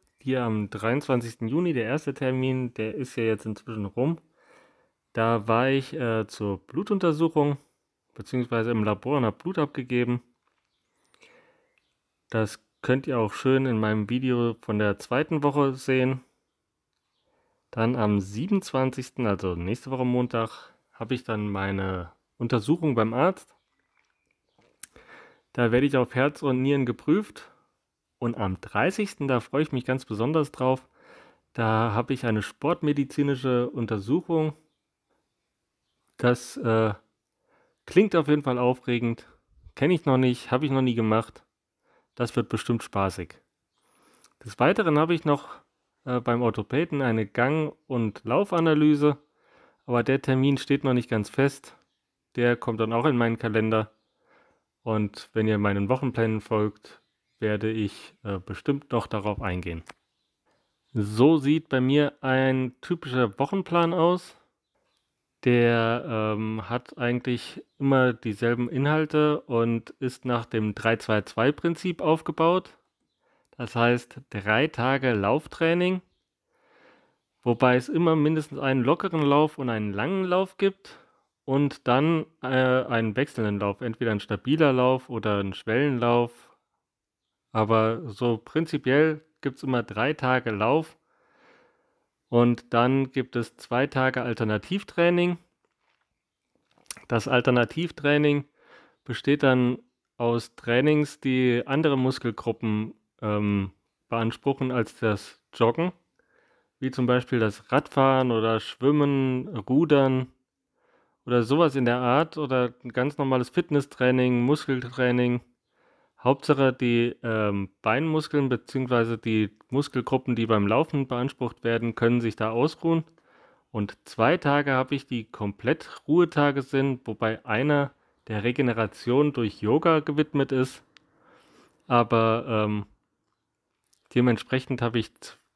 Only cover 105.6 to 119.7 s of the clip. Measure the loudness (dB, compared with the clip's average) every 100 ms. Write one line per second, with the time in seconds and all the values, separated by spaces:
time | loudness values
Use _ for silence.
105.6 | 2 2 -4 -6 _ _ _ _ _ _
106.6 | _ -8 -6 -2 2 2 2 0 0 -2
107.6 | -2 -2 0 2 4 4 2 0 0 -2
108.6 | -4 -2 2 4 2 2 0 -2 -6 -8
109.6 | 0 2 4 4 4 2 -4 _ _ _
110.6 | _ _ _ _ _ _ 0 0 2 4
111.6 | 2 2 0 2 2 2 2 -4 -2 0
112.6 | -2 -6 -8 -2 -2 -2 0 0 0 -2
113.6 | 0 0 -2 0 2 4 2 2 2 0
114.6 | -2 -6 -6 -2 0 2 2 -2 _ _
115.6 | _ _ _ _ _ _ 0 0 2 2
116.6 | 2 2 0 2 2 -2 -4 -2 0 -2
117.6 | -6 _ -2 0 0 -2 0 0 0 -2
118.6 | -4 -4 0 0 0 -2 0 0 0 _
119.6 | -6